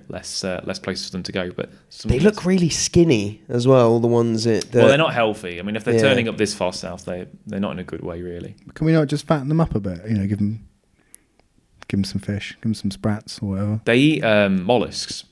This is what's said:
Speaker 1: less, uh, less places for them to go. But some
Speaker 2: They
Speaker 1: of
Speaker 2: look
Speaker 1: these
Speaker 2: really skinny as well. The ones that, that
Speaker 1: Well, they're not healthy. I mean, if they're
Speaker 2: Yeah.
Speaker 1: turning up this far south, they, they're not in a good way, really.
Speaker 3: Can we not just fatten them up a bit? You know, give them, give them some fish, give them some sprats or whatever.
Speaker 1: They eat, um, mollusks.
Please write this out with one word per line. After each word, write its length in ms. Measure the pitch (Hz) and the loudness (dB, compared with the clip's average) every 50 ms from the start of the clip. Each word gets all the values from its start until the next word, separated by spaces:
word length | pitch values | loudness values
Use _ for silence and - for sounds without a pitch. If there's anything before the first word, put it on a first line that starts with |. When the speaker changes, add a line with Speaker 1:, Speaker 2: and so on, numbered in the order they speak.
| - - | -12 -12
Speaker 1:
less, 340 | - 90 - - - - - | -14 -12 -12 -10 -8 -6 -6
uh, 160 | 95 92 - - | -6 -6 -6 -6
less 140 | 92 95 95 | -8 -8 -8
places 260 | - 98 92 95 - | -8 -8 -8 -8 -8
for 60 | - - | -10 -10
them 100 | 92 90 | -10 -10
to 100 | - - | -6 -6
go. 180 | 98 90 90 - | -6 -6 -6 -6
But 180 | - - - - - _ _ | -8 -10 -10 -12 -18 _ _
some 220 | - - - 113 | -20 -6 -2 0
Speaker 2:
They 80 | 117 131 | 2 4
Speaker 1:
of 60 | 160 | 4
Speaker 2:
look 100 | 214 208 - | 2 2 2
Speaker 1:
these 60 | - | 0
Speaker 2:
really 240 | 180 190 190 175 151 | 0 2 2 2 2
skinny 720 | - - - - - 175 170 165 135 107 98 101 104 - - - | 0 -2 -4 2 4 4 6 6 4 4 2 -2 -6 -10 -10 -4
as 180 | 123 123 120 131 | -4 0 4 6
well. 320 | 131 127 120 113 117 120 | 6 6 6 6 4 4
The 80 | 117 117 | 4 4
ones 360 | 117 117 117 117 113 110 110 | 4 2 2 2 0 0 0
that, 260 | 117 110 95 - - - | 2 0 0 -2 0 2
that 60 | 120 | 6
Speaker 1:
Well, 80 | 113 110 | 6 6
they're 100 | 135 147 | 6 4
not 160 | 160 143 120 | 2 2 2
healthy. 440 | 123 117 110 104 101 - 87 87 85 | 2 0 0 0 -2 -6 -10 -8 -8
I 20 | 90 | -8
mean, 120 | 101 107 | -6 -6
if 80 | 110 107 | -4 -2
they're 100 | 123 113 | 0 2
Speaker 2:
Yeah. 60 | 113 110 | 4 4
Speaker 1:
turning 260 | 139 131 123 117 113 | 4 4 2 2 -2
up 80 | 104 | -2
this 160 | 92 107 98 - | 0 -2 -2 0
far 200 | - 92 90 92 | -2 -2 -4 -2
south, 300 | - - 87 87 87 - | -6 -8 -10 -12 -10 -10
they, 200 | - 92 90 92 - - - _ | -10 -10 -8 -10 -12 -18 -20 _
they're 140 | 107 101 98 | -10 -6 -4
not 100 | 101 90 67 | -4 -4 -6
in 60 | 87 | -8
a 60 | 90 | -10
good 180 | - - - - | -10 -10 -10 -8
way, 180 | 90 85 87 | -10 -10 -8
really. 340 | 87 90 87 87 90 98 104 - _ - - | -10 -10 -10 -10 -12 -14 -16 -18 _ -20 -8
Speaker 3:
Can 100 | - 156 | -2 0
we 60 | 160 160 | 2 4
not 140 | 160 151 | 4 2
just 180 | 139 147 143 - | 2 -2 -4 -2
fatten 220 | - 165 147 131 139 | -2 -2 -2 0 0
them 120 | 156 165 165 | 0 0 0
up 120 | - - | 0 -2
a 40 | 110 | -4
bit? 200 | 101 98 90 85 98 | -4 -4 -6 -8 -4
You 80 | 110 113 104 | -2 -2 0
know, 80 | 98 | 0
give 120 | 98 107 101 | 0 0 0
them, 280 | 104 101 110 113 - - _ _ _ _ _ _ _ _ - - _ _ _ _ _ _ _ _ _ _ _ _ - | -2 -2 -2 -6 -10 -18 _ _ _ _ _ _ _ _ -20 -20 _ _ _ _ _ _ _ _ _ _ _ _ -10
give 100 | - - 98 | -4 -2 -2
them 60 | 95 | -2
some 160 | - - 101 | -2 -4 -6
fish, 320 | - - 104 101 - - - | -6 -6 -6 -6 -8 -10 -12
give 60 | - - | -8 -6
them 100 | 113 107 | -4 -4
some 160 | - - 101 | -4 -4 -6
sprats 500 | 98 - - 113 104 107 - - - - | -6 -4 -4 -4 -4 -4 -6 -12 -12 -8
or 100 | 110 101 | -6 -6
whatever. 300 | 95 95 101 104 107 110 - | -4 -2 -2 -2 -4 -2 0
Speaker 1:
They 100 | - 117 | 2 4
eat, 280 | 123 139 151 160 117 - | 4 4 4 4 2 2
um, 380 | 113 107 104 104 98 95 95 90 | 4 4 4 4 4 2 2 2
mollusks. 600 | 87 123 117 85 71 - - - - - - - _ | 2 2 2 2 -2 -4 -8 -10 -10 -10 -14 -14 _